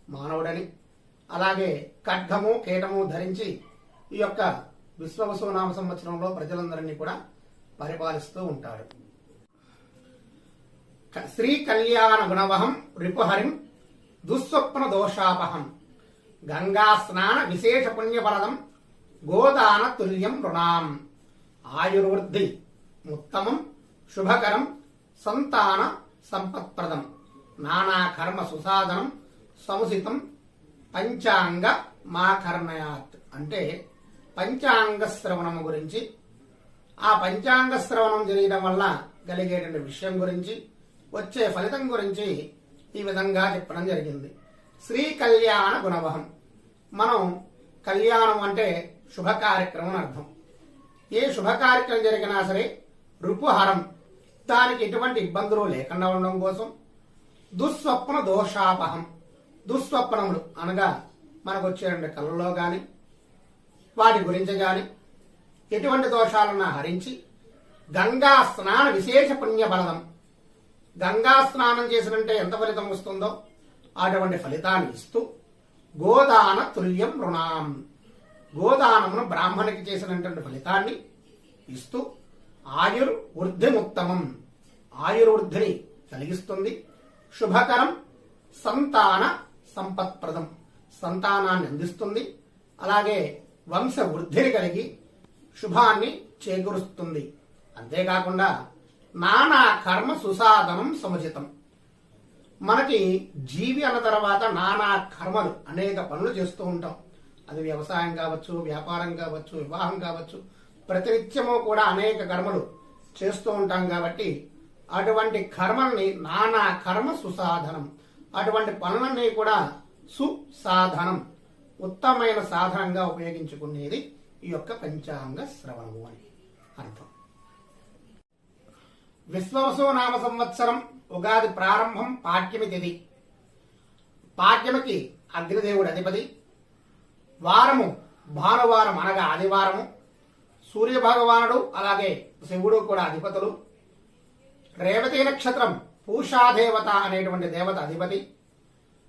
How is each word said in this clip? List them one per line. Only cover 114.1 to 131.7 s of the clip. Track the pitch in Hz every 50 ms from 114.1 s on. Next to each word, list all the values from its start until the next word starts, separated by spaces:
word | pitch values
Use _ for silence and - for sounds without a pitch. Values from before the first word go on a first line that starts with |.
| 170 - 214 165 143 143 - - - - - - - - - -
అటువంటి | 170 190 190 220 220 220 220 220 220 202 185
కర్మల్ని | - - 185 185 202 226 254 262 254 226 196 190 190 190
నానా | - 156 156 170 202 220 226 226 220 202 185 175
కర్మ | 185 - 185 185 214 247 302 330
సుసాధనం, | - - - 180 - 180 170 165 170 151 151 160 147 143 - - - _ _ _ - - _ -
అటువంటి | 190 208 220 214 220 214 - - -
పనులన్నీ | - 180 202 233 262 262 262 247 240 220
కూడా | 220 220 214 214 214 190 - 143 - - - - _ _ - -
సుసాధనం, | - - 277 - - - - - - - - 190 185 185 185 180 151 147 170 185 180 - - - - - - _ _ _ _ - _ -
ఉత్తమమైన | 190 185 185 - - 262 254 240 233 226 214 208 185
సాధనంగా | - 170 175 185 185 180 196 190 185 175 185 185
ఉపయోగించుకునేది | 165 165 175 165 170 165 165 156 147 147 143 147 147 151 143 143 147 208 285 - - - - - _ _ - -
ఈ | 175
యొక్క | 165 156 - -
పంచాంగ | 226 226 - 147 151 156 - - 147 135 131 131 131 190 269
శ్రవణము | 285 - - - 131 120 113 113 110 110 113 113
అని | 117 113 - - - _ _ _ _ _ _ _ _ _ -
అర్థం. | 120 110 107 - - - _ _ _ _ _ _ - - _ _ _ _ _ _ _ _ _ _ _ - - - _ _ _ _ _ _ _ _ _ - - _ _ _ _ _ _ _ _ _ _
విశ్వవసు | - 156 185 185 - 262 269 269 262 269 277
నామ | 277 277 262 254 247 247 247 240 233
సంవత్సరం | 240 233 233 240 - - - 240 233 240 - - - - - - -
ఉగాది | 180 180 175 214 226 226 220
ప్రారంభం | 202 185 185 185 190